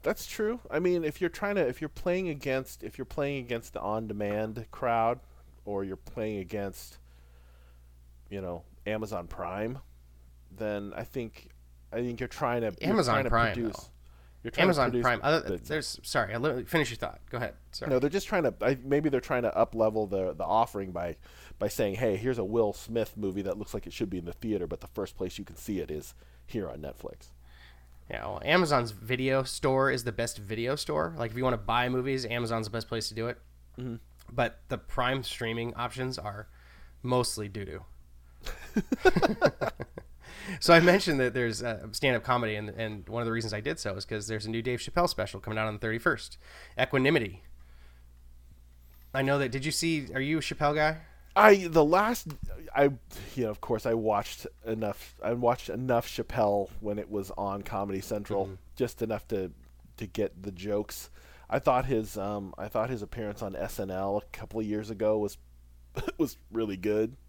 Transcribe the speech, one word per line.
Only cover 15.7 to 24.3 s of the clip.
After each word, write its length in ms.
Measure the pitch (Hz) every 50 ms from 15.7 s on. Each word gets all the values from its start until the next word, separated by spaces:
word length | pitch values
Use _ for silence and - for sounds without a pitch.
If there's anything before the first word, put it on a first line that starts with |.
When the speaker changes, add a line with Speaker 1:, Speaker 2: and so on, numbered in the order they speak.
| 151 156 143 - - - -
Speaker 2:
sorry, 300 | - - 139 110 92 107
I 60 | 117
li-, 260 | 123 156 135 127 120
finish 240 | - - 165 147 117
your 80 | 117
thought. 240 | - - 87 - - - -
Go 80 | -
ahead. 160 | 120 120 - - - - - -
Sorry. 180 | - - 151
Speaker 1:
No, 80 | 135 127
they're 100 | 131 147
just 180 | 143 196 -
trying 180 | - 226 190 160
to, 100 | 127 104 - -
I, 160 | 113 139 131 123
maybe 280 | 135 139 147 151 156
they're 100 | 135 127
trying 220 | - - 143 123 120
to 120 | 110 -
up-level 520 | 92 113 - - 113 110 110 110 110 107
the, 260 | 98 95 95 95 92 78
the 120 | 76 85
offering 480 | 80 95 110 117 - - 104 98 95 87
by, 240 | 85 87 87 80 - - - - - - - - -
by 100 | 113 -
saying, 280 | - - 120 101 98
"Hey, 200 | 107 131 113 98
here's 220 | 95 107 131 127 117
a 60 | 101
Will 280 | 95 110 117 113 104 98
Smith 460 | - - - 113 117 110 - - 110
movie 240 | 104 98 90 101 95
that 160 | 98 87 104
looks 160 | 104 - -
like 120 | 107 -
it 60 | - -
should 160 | - 127 98
be 80 | 90
in 80 | 90 85
the 80 | 85